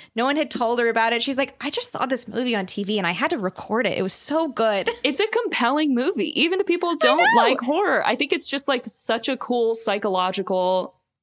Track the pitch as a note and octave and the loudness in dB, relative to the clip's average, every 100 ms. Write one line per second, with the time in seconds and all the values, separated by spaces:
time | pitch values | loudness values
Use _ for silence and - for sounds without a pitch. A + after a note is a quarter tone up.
0 | - A3 B3+ D4 A#3+ - A#3 B3 A#3 A3+ | -8 -2 0 0 -2 -2 0 2 2 2
1 | A3+ A#3 C#4 B3+ C4+ - C#4 A#4 - - | 2 2 0 -2 -4 -6 -6 -4 -4 -4
2 | B3+ B3+ - A3+ B3 G#3+ F#3 - F#3+ G#3+ | -2 -2 -4 -4 -2 -2 -2 -6 -4 -2
3 | F3 F3 D#4 D4+ F#3 - - A3 G#3 - | -2 0 -2 -2 -4 -6 -2 0 0 0
4 | F#3+ - - D#4 D#4+ - A3 G3+ A4 A#4 | -2 -4 -2 0 0 0 2 2 0 -2
5 | C#4+ - G#4+ A4+ G#4+ - A#3+ D4 D#4 A#3+ | 0 0 0 0 -2 0 2 2 2 2
6 | D4 G4+ F3 - D#4+ F#4 G4 F4 F4 E4 | 0 0 -2 0 0 2 0 0 0 2
7 | D#4 D#4 F#4 A#3+ A#3 C4 A#3+ E4 F#4+ A#3 | 4 4 6 6 4 2 0 0 2 2
8 | - - D4 F4 - C#4 - C4 - - | 0 0 0 -2 -2 -2 0 -2 -2 -4
9 | - A3+ - B3+ - B3 A3+ A3+ - G3+ | -2 -2 -2 -4 -2 0 2 0 0 0
10 | G#3+ F#3 F#3 F#3+ F#3+ F#3 F#3 F#3 F3+ - | 0 0 0 -2 -2 0 2 0 -2 -10
11 | _ _ | _ _